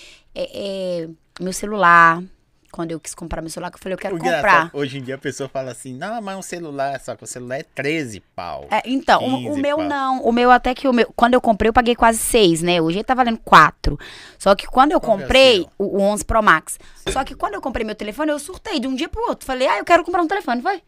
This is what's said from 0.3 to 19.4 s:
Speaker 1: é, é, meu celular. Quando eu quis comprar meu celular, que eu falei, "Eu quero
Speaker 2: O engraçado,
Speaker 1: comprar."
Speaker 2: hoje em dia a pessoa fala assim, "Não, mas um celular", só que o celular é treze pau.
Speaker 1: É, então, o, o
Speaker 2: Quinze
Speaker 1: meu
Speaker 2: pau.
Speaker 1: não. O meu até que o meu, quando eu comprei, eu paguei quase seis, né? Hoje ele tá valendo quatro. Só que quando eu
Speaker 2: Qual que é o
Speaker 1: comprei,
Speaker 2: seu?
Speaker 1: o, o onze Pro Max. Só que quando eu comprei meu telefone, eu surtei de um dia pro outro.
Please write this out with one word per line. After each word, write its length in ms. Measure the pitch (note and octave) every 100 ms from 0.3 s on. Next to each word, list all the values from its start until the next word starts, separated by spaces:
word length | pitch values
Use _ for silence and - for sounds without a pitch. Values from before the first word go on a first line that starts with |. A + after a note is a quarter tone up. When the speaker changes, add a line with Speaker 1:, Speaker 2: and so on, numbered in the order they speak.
Speaker 1:
é, 720 | - - - G3+ F#3+ F#3 F3
é, 40 | E3 D#3+ _ -
meu 120 | F3+
celular. 680 | F#3 G#3 G#3 F3 E3+ E3 E3 F#3 _ _ _ _
Quando 200 | - E3
eu 80 | D#3+
quis 160 | - -
comprar 240 | E3 E3
meu 80 | D#3+
celular, 200 | E3+ F3
que 40 | -
eu 20 |
falei, 140 | G3
"Eu 40 | F#3
quero 160 | G3
Speaker 2:
O 40 | F3
engraçado, 240 | F3 D#3+ G3+ F3 D#3+
Speaker 1:
comprar." 40 | C#3+
Speaker 2:
hoje 180 | C#3+ C#3
em 40 |
dia 140 | B2+ C3+
a 20 |
pessoa 300 | C#3+ - C3+
fala 240 | C3+ C3
assim, 200 | A#2+ C3+
"Não, 280 | B2+ F#3 A#3+
mas 140 | G3+ G3
um 60 |
celular", 580 | F3 F3 E3 C#3 C#3 C3+
só 160 | - A2+
que 80 |
o 20 | A#2
celular 320 | B2+ B2 C3+
é 40 |
treze 560 | D#3+ - C#3 D#3+ C3 G2 -
pau. 340 | - F2 C#2 C#2+
Speaker 1:
É, 100 | G#3+ -
então, 340 | C4 - F#3+
o, 100 | B3
o 40 | C4
Speaker 2:
Quinze 220 | B3+ C#4+
Speaker 1:
meu 160 | C#4+ D4
Speaker 2:
pau. 80 | D4+
Speaker 1:
não. 340 | C#4+ C4+ C4
O 80 | A#3
meu 200 | A#3 B3
até 200 | B3 B3+
que 140 | B3+ C#4
o 60 |
meu, 200 | A#3+ A3 -
quando 180 | A#3+
eu 60 | B3
comprei, 280 | A#3+ G#3 G#3+
eu 40 |
paguei 240 | A#3 A#3+ A#3+
quase 220 | A#3 A3+
seis, 440 | - A#3+ F#3+ E3
né? 180 | F3 F3
Hoje 180 | D#3+ F#3
ele 60 |
tá 80 | A3
valendo 240 | B3+ A#3+ A3
quatro. 600 | - F3 D3+ - - D3 - - - -
Só 160 | G3
que 140 | G3 -
quando 240 | B3 C#4+
eu 80 | E4
Speaker 2:
Qual 160 | - G3
que 60 |
é 20 |
o 20 | -
Speaker 1:
comprei, 300 | C4 C4+ G#3
Speaker 2:
seu? 80 | - -
Speaker 1:
o, 200 | G3+ G3+
o 20 |
onze 240 | G3 G#3
Pro 160 | - A3+
Max. 340 | G#3 D#3+ - - - - -
Só 120 | C4
que 100 | C4+
quando 200 | C4+ F4+
eu 60 | G4+
comprei 240 | C#4+ A#3
meu 100 | A3 G#3+
telefone, 340 | G#3 A#3 D#4
eu 80 | D4
surtei 400 | D4 F#4 A#4 E4
de 80 | C4
um 80 |
dia 140 | C4 E4+
pro 200 | G#4+ A#4
outro. 160 | B3+